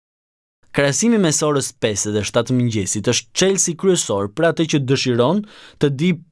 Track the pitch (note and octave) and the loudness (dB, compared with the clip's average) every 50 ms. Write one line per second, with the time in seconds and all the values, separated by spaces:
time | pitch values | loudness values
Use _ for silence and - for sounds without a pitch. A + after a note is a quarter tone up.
0 | _ _ _ _ _ _ _ _ _ _ _ _ _ _ - - C#3+ C#3+ C3+ - | _ _ _ _ _ _ _ _ _ _ _ _ _ _ -2 0 0 0 0 0
1 | G#3 A#3 A#3 G#3+ F#3+ D#3 C#3+ - D#3 D3+ D3 C3+ B2+ - - _ - A2+ G#2 - | 0 2 2 2 2 2 0 0 0 0 0 -2 -2 -4 -6 _ -4 -2 -2 -4
2 | - G#2+ G#2 G#2+ G2 - - A#2+ A#2 - C3 B2 A#2+ A#2+ G#2+ A2 F#2 F2+ - G#2+ | -4 -2 -2 -2 -2 -2 0 -2 0 0 0 0 0 0 0 -2 -2 -2 -4 -2
3 | G2 B2+ A#2 - - - - - F#3 F#3+ G3 F#3 - F#3 D#3 - - F#3+ F3+ D#3+ | -2 0 -2 -2 -4 -6 -4 0 0 2 2 0 0 -2 -4 0 2 2 2 2
4 | - - G#2+ G2 G2+ G2+ - - D#3+ E3+ D#3 - E3+ D#3 - D3 C3 B2 C3+ B2+ | 0 -2 -2 -2 -2 -4 -2 0 0 0 2 0 0 0 0 0 0 0 0 0
5 | - B2+ A#2+ A#2 A#2+ C3+ F3 G#3 G#3 - - - - - - _ - D3 C#3+ B2+ | 0 0 2 2 2 2 2 0 -4 -6 -12 -20 -20 -20 -4 _ 0 0 0 0
6 | D#3 F#3 F3 - - - | 0 0 0 -2 -4 -4